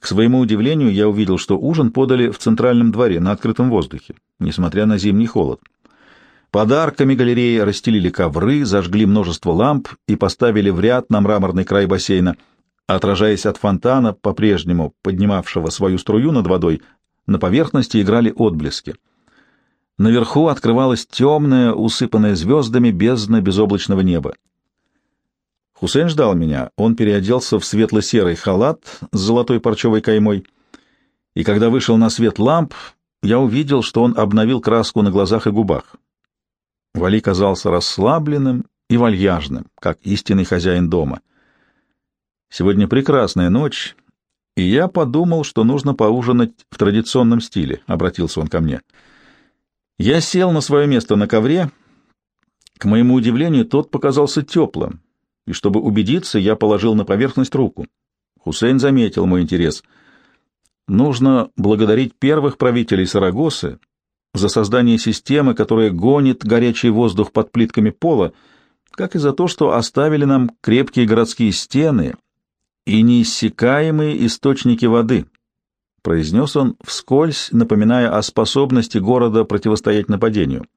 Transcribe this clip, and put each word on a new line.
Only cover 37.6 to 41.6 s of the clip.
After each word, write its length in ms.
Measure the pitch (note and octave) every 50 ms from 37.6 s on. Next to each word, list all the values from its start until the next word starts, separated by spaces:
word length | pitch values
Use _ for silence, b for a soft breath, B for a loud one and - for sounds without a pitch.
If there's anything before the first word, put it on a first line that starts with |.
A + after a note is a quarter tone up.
| - G#2
расслабленным 960 | E2+ F2 E2+ - - - F#2+ A2+ D3 E3 D3+ D3 D3 D3 C#3 C3 B2+ B2 - _ _ _ _ _
и 80 | A#2
вальяжным, 680 | A#2 A#2+ A#2 G#2+ F2+ G2 G2 F2+ E2 D2 C#2 C#2 - - _ _ _
как 180 | - - E2 _ _
истинный 420 | - G2 G2+ - - G#2+ F#2+ F#2
хозяин 440 | - - F2+ E2+ F#2 F2+ F2+ F2+ E2+
дома. 320 | E2+ F2 D#2 C#2 B1+ - _ _ _ _ _ _ _ _